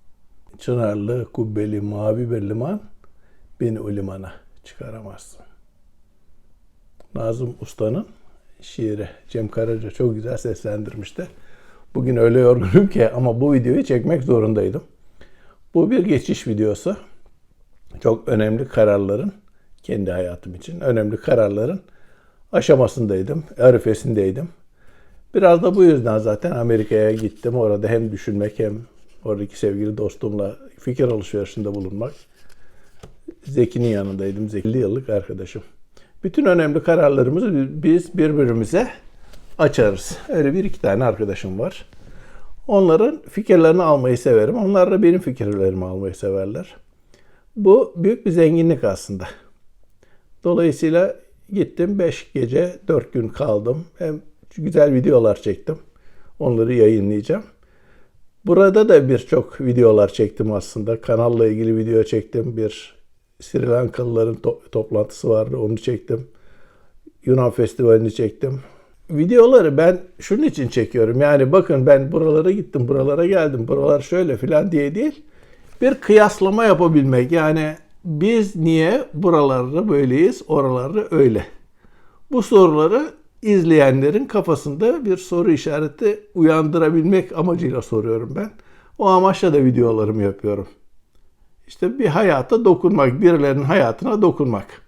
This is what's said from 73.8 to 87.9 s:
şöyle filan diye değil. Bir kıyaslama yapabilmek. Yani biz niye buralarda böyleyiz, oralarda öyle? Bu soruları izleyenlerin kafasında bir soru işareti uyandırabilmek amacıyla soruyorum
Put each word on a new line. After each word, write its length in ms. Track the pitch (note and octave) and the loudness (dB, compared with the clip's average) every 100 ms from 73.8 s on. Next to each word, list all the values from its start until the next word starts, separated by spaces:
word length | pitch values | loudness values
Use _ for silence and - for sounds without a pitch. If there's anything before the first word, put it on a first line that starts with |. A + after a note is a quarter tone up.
| C#3 - | 2 0
şöyle 360 | - F3+ F#3 A2+ | 0 -2 -2 -2
filan 360 | - - G2+ | 0 0 0
diye 220 | D#3 C#3+ | 0 -2
değil. 300 | F3+ D4+ - - - - - - - | -2 -4 -6 -18 -20 -20 -20 -16 -2
Bir 140 | B3+ | 0
kıyaslama 720 | C4+ - G#3+ G#3 - F#3+ G#3+ | 0 4 6 6 2 0 2
yapabilmek. 680 | A3+ E3+ F3 D3+ C3+ C3 B2+ | 4 4 4 4 2 2 2
Yani 440 | E3 D#3 D#3 D3+ - _ - | 0 0 0 -4 -8 _ -16
biz 520 | F3+ D3+ G3 A#3 G3+ F3+ | -8 -2 0 0 0 -2
niye 480 | D#3+ D#3+ E3 B3+ - | 0 2 2 0 -4
buralarda 720 | D3 F#3 E3 C#3 C3 B2 D#3 G#3+ | -2 2 4 2 0 -2 -4 0
böyleyiz, 540 | C#3+ C3+ C3 F3+ - - | 0 2 2 2 0 -4
oralarda 560 | D3+ C3+ B2+ C3+ G#3 - | -2 0 -2 -4 -6 -2
öyle? 360 | D#3+ C3 G#2+ - - _ _ _ - - _ - | 0 2 0 -6 -18 _ _ _ -20 -20 _ -6
Bu 100 | B3+ | -4
soruları 680 | F#3+ G#3 F3+ D3+ D#3 A#3+ D#4 - _ _ | 4 6 6 4 2 0 -4 -12 _ _
izleyenlerin 800 | G#3+ G3 E3 D#3 C#3 C3+ C#3 G#3 | 0 2 4 6 6 4 2 0
kafasında 800 | C4+ G#3 F3 D3 D3+ C#3+ A3 E4+ | -2 -4 -2 -2 -4 -2 -2 -2
bir 120 | A3 F3+ | -2 -4
soru 340 | - F3 F3 | -4 -2 0
işareti 720 | D3 D#3+ D3+ D3+ - G#3 G#3+ - | 0 -2 -4 -6 -4 -4 -4 -6
uyandırabilmek 1040 | F3+ D#3+ D#3+ D#3 E3 D#3 E3 E3 F#3+ F3+ E3+ | 2 4 4 2 0 2 2 2 0 -2 -4
amacıyla 440 | F3 E3+ E3+ B2+ | -2 -2 -4 -6
soruyorum 500 | - | -4